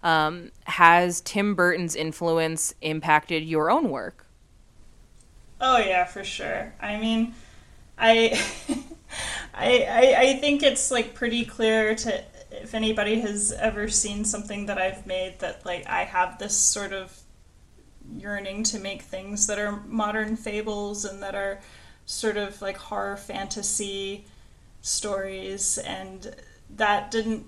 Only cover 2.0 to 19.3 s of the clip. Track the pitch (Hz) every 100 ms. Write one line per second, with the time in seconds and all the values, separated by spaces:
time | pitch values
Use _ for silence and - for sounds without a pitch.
2 | 160 156 170 165 160 160 - - 160 156
3 | 156 151 - 165 156 160 156 262 269 135
4 | 92 - - _ _ _ - - - -
5 | - - - - - - 262 247 196 185
6 | 180 202 190 - - - 226 - 208 208
7 | 220 226 233 - - - - - - -
8 | 226 226 226 226 - - - 254 - -
9 | - - - - - - 240 247 - 233
10 | 262 254 262 269 294 285 294 269 - 247
11 | 226 - 233 233 233 - 226 220 214 220
12 | 233 202 - - - - - 220 220 214
13 | 208 226 214 208 - - 220 208 214 -
14 | 214 208 214 208 208 202 202 196 190 190
15 | 190 185 185 185 175 - - 175 - 180
16 | 185 185 311 - 208 - - 208 196 196
17 | 190 - - - - - - - - -
18 | - 156 202 202 196 202 220 220 196 196
19 | - 190 196